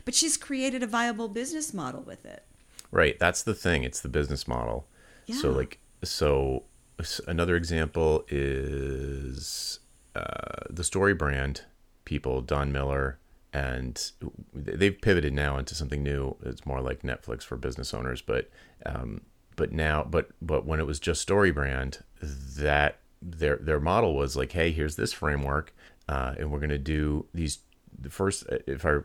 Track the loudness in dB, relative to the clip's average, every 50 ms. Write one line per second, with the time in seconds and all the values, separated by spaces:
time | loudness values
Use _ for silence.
0 | -8 0 2 2 4 4 2 0 -2 -4 -2 0 0 0 0 0 -2 0 0 0
1 | 0 0 0 -2 -6 -4 -4 -4 -4 -4 -4 -4 -6 -4 -4 -6 -6 -6 -6 -8
2 | -10 -12 -14 -16 -16 -16 -18 -18 -20 -20 -20 -20 -20 _ -20 -20 -16 2 6 6
3 | 6 6 6 6 4 4 4 2 -2 -2 -2 0 2 2 4 4 2 -2 -4 -6
4 | -8 -2 0 0 0 0 -2 -4 -2 -2 -2 -2 0 -2 -4 -4 -6 -10 _ -20
5 | -20 -20 -20 -18 -10 -8 -4 0 2 2 2 2 0 -2 -6 -16 -20 _ _ _
6 | -8 -6 -2 2 4 4 4 4 4 2 0 -2 -4 -10 _ -20 _ _ -10 -10
7 | -8 -6 -6 -6 -4 -2 0 0 2 4 4 2 2 0 0 0 0 0 2 2
8 | 4 4 4 4 2 0 -2 0 0 0 0 -2 -2 -2 -4 -4 -4 -4 -4 -4
9 | -4 -4 -6 -6 -6 -8 -8 -8 -8 -8 -8 -6 -6 -8 -8 -10 -14 _ -20 _
10 | _ _ _ -8 -6 -6 -6 -8 -8 -8 -8 -10 -10 -8 -6 -4 -4 0 2 4
11 | 4 4 4 4 2 2 2 2 0 -2 -4 -6 -10 -16 _ _ -20 _ _ _
12 | _ -4 -4 -2 0 0 -2 -2 0 0 0 0 2 0 0 0 0 0 0 0
13 | 0 -2 -4 -6 _ _ -20 _ _ _ -4 -2 -2 -2 -2 -4 -4 -6 -6 -6
14 | -8 -8 -8 -10 -12 -12 -10 -12 -18 -12 -10 -8 -6 -4 0 4 4 2 2 4
15 | 4 6 6 6 6 2 2 2 0 2 0 0 -2 -4 -6 -6 -4 -2 -2 -2
16 | 0 0 0 0 -2 -4 -6 -6 -8 -8 -8 -8 -6 -6 -4 -2 -2 -4 -4 -4
17 | -4 -6 -6 -6 -6 -8 -8 -8 -8 -8 -8 -4 -4 -4 -4 -4 -6 -6 -6 -4
18 | -4 -4 -4 -6 -4 -2 0 0 0 -4 -10 -20 -20 -20 -20 -10 -8 -6 -6 -4
19 | -6 -6 -8 -10 -12 -16 _ _ _ _ -2 -2 -2 0 0 0 2 2 2 2
20 | 0 2 0 0 0 -2 -8 _ -4 0 0 0 0 0 0 0 0 0 -2 -2
21 | -2 -2 -2 -2 0 2 4 6 6 6 6 4 0 0 0 -2 -2 -4 -6 -10
22 | -16 -20 -16 -10 -10 -8 -8 -8 -10 -12 -6 0 2 4 4 6 4 4 0 -2
23 | _ _ _ _ -12 -12 -4 0 2 2 2 2 2 0 0 2 2 4 4 4
24 | 4 4 2 2 0 0 0 -2 -2 -2 2 2 2 2 4 2 -2 -2 0 -2
25 | -2 -2 -2 -2 0 0 2 2 0 0 0 0 -2 -4 -14 -20 -20 -20 -20 _
26 | _ -4 -2 0 0 -2 -2 -4 -2 -2 -2 -2 0 0 0 0 0 0 2 2
27 | 2 2 2 0 -2 -4 -4 -2 -2 -2 -2 -6 -10 _ _ _ _ -20 -18 -14
28 | -14 -12 -2 0 0 0 0 -2 -4 -4 -4 -4 -2 -4 -4 0 2 2 2 2